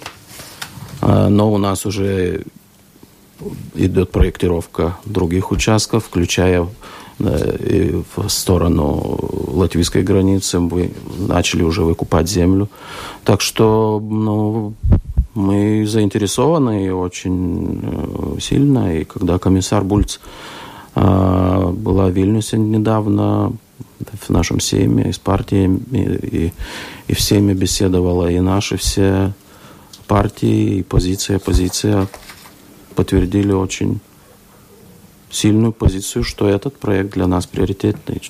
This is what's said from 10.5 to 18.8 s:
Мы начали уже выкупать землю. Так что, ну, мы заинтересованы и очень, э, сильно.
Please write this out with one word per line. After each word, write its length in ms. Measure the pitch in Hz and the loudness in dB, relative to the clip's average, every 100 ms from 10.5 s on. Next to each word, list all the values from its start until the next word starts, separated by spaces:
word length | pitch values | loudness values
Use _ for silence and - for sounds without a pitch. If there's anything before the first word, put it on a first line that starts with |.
| 90 | 0
Мы 340 | 87 87 - - - - | 0 -2 -4 -6 -12 -6
начали 440 | - 90 - 80 | -2 0 0 0
уже 200 | 82 90 | 0 2
выкупать 460 | 82 82 - 82 82 | 0 0 0 0 0
землю. 380 | 98 87 95 107 - - - - - | 2 4 2 0 -6 -18 -14 -14 -6
Так 180 | - 101 | 0 0
что, 580 | - - 110 110 110 107 | 0 2 4 4 2 0
ну, 720 | 107 110 107 107 107 110 104 107 - - - - - | -2 -2 0 0 0 -2 -4 -2 2 2 2 -2 -2
мы 520 | 110 98 101 104 107 104 | 0 0 2 2 2 0
заинтересованы 1000 | 110 101 107 101 - 139 165 123 107 95 | 2 2 0 -2 0 2 2 2 0 -2
и 40 | |
очень, 920 | 92 90 - 92 90 90 85 85 - | -2 -4 -6 -4 -2 -2 -4 -4 -6
э, 580 | - - - - - - | -6 -6 -6 -6 -6 -6
сильно. 560 | - 131 143 127 | 0 2 4 4